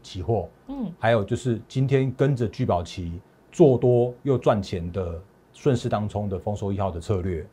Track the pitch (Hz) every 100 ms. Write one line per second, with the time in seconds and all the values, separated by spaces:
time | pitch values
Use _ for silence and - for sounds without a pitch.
0 | - 92 90 110 85 - - 277 196 165
1 | 113 117 98 117 127 107 - 131 135 135
2 | 135 123 143 123 113 - 117 87 90 -
3 | 85 87 - _ _ - 156 120 127 123
4 | 123 123 139 123 151 113 95 92 87 98
5 | 90 85 - _ _ - 151 127 123 107
6 | 104 104 104 92 107 101 101 101 98 85
7 | - 98 95 82 71